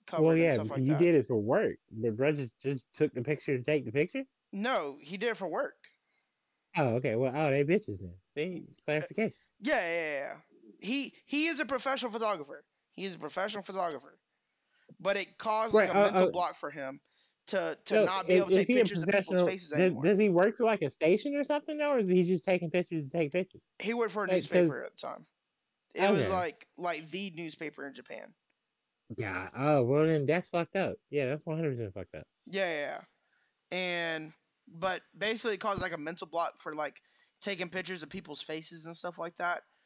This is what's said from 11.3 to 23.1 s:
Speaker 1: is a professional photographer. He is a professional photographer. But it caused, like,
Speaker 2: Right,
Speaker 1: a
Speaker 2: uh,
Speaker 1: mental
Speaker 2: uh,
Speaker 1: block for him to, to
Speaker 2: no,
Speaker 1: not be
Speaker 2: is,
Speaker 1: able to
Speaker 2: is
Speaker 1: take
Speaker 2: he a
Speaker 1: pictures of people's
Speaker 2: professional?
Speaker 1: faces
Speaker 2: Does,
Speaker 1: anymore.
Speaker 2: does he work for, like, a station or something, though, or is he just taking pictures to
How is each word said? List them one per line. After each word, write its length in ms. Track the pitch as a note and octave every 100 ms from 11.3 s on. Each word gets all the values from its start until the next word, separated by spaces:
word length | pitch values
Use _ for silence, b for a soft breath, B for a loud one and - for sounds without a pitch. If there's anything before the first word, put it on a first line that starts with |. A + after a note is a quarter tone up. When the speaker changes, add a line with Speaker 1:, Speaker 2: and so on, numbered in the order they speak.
| D4 D#4+
Speaker 1:
is 140 | D4
a 60 | B3+
professional 460 | C4 C4 C4+ B3
photographer. 520 | G#3+ A3 F3+ C#3 C#3+ - _ _
He 120 | -
is 100 | F#3+
a 40 | E3
professional 440 | D3+ F#3 G#3 G#3
photographer. 540 | - F#3+ F3 - - - _ _ _ _ _ _ - -
But 160 | F#3 G3+
it 220 | F3 -
caused, 360 | A3 G#3+ A3+
like, 140 | G#3+ F#3+
Speaker 2:
Right, 0 |
Speaker 1:
a 60 |
Speaker 2:
uh, 20 | F#3
Speaker 1:
mental 300 | G3+ F#3+ F#3
Speaker 2:
uh, 20 |
Speaker 1:
block 260 | E3+ E3 -
for 140 | D3
him 300 | D3 C3+ C#3+ _ _ _ _ -
to, 300 | G3 E3 - -
to 120 | G#3+
Speaker 2:
no, 0 |
Speaker 1:
not 300 | F3+ F#3+ F3
be 80 | F3+
Speaker 2:
is, 20 |
Speaker 1:
able 120 | F3+
to 40 |
Speaker 2:
is 80 | F#3+
Speaker 1:
take 60 | G3
Speaker 2:
he 120 | B3
a 60 | G3+
Speaker 1:
pictures 160 | F#3+
of 80 | E3+
people's 300 | G3 F#3+ F#3
Speaker 2:
professional? 20 |
Speaker 1:
faces 300 | F3 F#3+ E3
Speaker 2:
Does, 200 | D3+ F#3
Speaker 1:
anymore. 80 | D3+
Speaker 2:
does 160 | E3 G3+
he 100 | G#3
work 280 | E3+ G3+ A#3
for, 80 |
like, 180 | A3+ G#3
a 80 | C#3+
station 440 | - D#3 G3+ D4
or 100 | C#4+
something, 340 | C#4 D4 D#4+ D4+
though, 140 | D4
or 60 | C4
is 100 | F#3+
he 140 | F#3
just 200 | F3 F#3
taking 260 | - F3+ E3+
pictures 340 | F3+ E3+ D#3+
to 60 | C3+